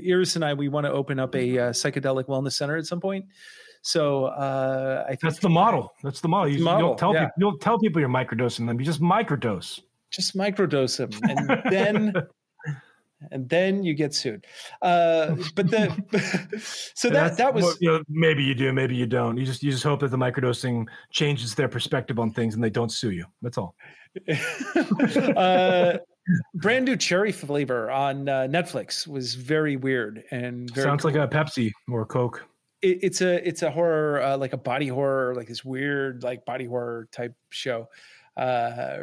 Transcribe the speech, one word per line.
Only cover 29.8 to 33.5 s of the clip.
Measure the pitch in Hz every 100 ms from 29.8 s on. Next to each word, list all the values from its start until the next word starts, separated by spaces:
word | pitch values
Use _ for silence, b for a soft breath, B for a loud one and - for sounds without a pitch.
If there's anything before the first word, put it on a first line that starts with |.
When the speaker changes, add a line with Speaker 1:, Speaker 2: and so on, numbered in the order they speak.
| 135 127 107 110 -
Speaker 1:
and | 127 123 123 123
very | 120
Speaker 2:
Sounds | 135 143
Speaker 1:
cool. | 160
Speaker 2:
like | 147
a | 135
Pepsi | 151 - - 113 - -
or | 120
a | 107
Coke. | 127 123 - - _ _ _
Speaker 1:
It, | 190 185
it's | 190 180
a, | 185 175
it's | 175